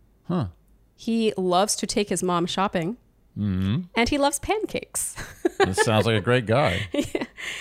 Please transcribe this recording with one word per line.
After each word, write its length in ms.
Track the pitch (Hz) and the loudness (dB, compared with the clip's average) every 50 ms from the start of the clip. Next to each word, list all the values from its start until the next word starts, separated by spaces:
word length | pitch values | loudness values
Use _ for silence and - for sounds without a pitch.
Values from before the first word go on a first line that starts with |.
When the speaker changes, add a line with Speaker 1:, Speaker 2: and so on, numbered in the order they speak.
| _ _ _ _ _ - | _ _ _ _ _ -4
Speaker 1:
Huh. 180 | 175 180 120 87 - _ _ _ _ _ _ _ _ | -2 -2 -2 -4 -6 _ _ _ _ _ _ _ _
Speaker 2:
He 400 | - - - 226 226 226 214 - | -12 -4 -2 0 2 2 0 0
loves 380 | - 185 180 175 180 202 208 - | 0 0 2 4 4 4 2 0
to 100 | - - | -2 -4
take 220 | 196 - 233 208 - | -2 0 0 0 0
his 140 | 202 170 185 | -2 -2 0
mom 240 | 180 180 175 175 | 0 0 2 0
shopping. 500 | 175 - - 190 208 - 185 160 175 240 - _ _ _ _ _ _ - | 0 0 0 -2 0 0 -2 -2 -2 -4 -8 _ _ _ _ _ _ -8
Speaker 1:
Mm-hmm. 460 | - 104 104 92 92 95 98 110 165 180 - - | -4 -2 0 0 0 0 0 0 0 -2 -4 -2
Speaker 2:
And 120 | 220 240 240 | -2 0 0
he 80 | 294 | 2
loves 220 | 277 277 277 - - | 2 0 0 0 -2
pancakes. 800 | - - 381 440 415 - - - - - - - - - - - | -2 -2 -2 -2 -2 -4 -6 -6 -8 -8 -8 -8 -8 -8 -8 -12
<laughs> 60 | - - - - - 359 - - 392 | -14 -14 -8 -4 -4 -2 0 2 0
Speaker 1:
This 120 | - 95 - 440 | 2 2 2 2
sounds 220 | - 107 107 95 | 4 4 4 4
like 100 | 120 113 | 4 2
a 40 | 104 | 2
great 260 | 90 117 123 127 117 | 2 2 2 2 4
guy. 420 | 98 110 131 151 107 90 92 101 - | 2 2 4 4 2 2 0 -2 -2
Speaker 2:
<laughs> 20 | - | -2
Yeah. 320 | 285 - - - - - - - - - - - - | -2 -2 -2 -2 -6 -6 -6 -10 -12 -12 -10 -10 -10